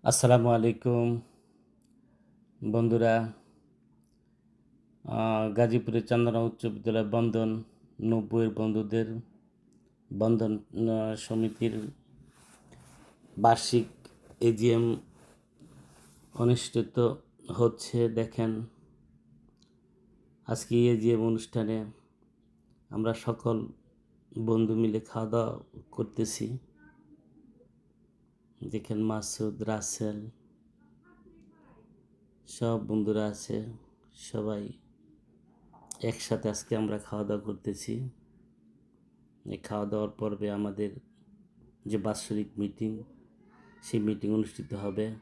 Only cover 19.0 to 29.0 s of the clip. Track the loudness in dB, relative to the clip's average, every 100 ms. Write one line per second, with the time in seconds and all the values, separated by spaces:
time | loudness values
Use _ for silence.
19 | _ _ _ -20 _ _ _ _ _ _
20 | _ _ _ _ -8 -6 2 4 6 4
21 | 4 4 2 0 -2 -2 -2 -2 -4 -12
22 | _ _ _ _ _ _ _ _ _ -2
23 | -2 -2 -4 -2 0 -2 -4 -14 _ _
24 | _ _ _ -6 0 2 2 2 2 0
25 | -4 -6 -2 0 -2 -6 -14 -20 -14 -8
26 | -6 -4 -4 -4 -6 -8 -12 _ -20 -20
27 | _ -20 _ -20 -20 _ _ _ _ _
28 | _ _ _ _ _ _ -8 -8 -4 -2